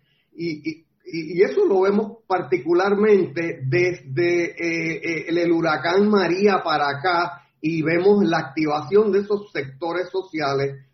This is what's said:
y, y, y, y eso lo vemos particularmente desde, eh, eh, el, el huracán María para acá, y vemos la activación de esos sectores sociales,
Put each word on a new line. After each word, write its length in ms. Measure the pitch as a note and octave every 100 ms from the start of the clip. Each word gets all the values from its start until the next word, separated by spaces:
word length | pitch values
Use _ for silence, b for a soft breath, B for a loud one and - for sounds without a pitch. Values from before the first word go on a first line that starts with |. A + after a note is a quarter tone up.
| _ _ _
y, 360 | - E3+ D3 D#3+
y, 160 | D#3 _ _
y, 340 | F3+ E3 D#3+ G#3
y 40 |
eso 220 | C5 G4+
lo 180 | F#4+ F#3+
vemos 360 | F#3+ G#3 G#3 - -
particularmente 1300 | F3+ - F3+ D3 F3 G3 G3+ G#3+ G3+ D#3+ C#3 E3+ -
desde, 800 | C3 F3 F3+ F3 C#3 C3+ F3 F3
eh, 520 | E3+ - E3+ E3 E3 D3+
eh, 220 | D#3+ D#3+ E3
el, 100 | E3+
el 140 | E3+
huracán 560 | E3 D#3+ D3 E3 F#3+ G#3
María 540 | G#3 E3+ F#3 G3+ F#3
para 260 | E3+ D3+ C#3+
acá, 520 | C#3 F3+ E3+ E3+ B B _ D#3
y 140 | E3
vemos 420 | D3+ E3+ G3 G3+
la 160 | E3+ E3
activación 720 | - - D3+ D3+ C#3+ G3+ G#3+
de 100 | G3
esos 300 | G3+ G3+ -
sectores 600 | E3 C3+ - E3+ E3+ F3
sociales, 720 | F#3+ F#3 D#3 C#3 C#3 C#3 C3+ -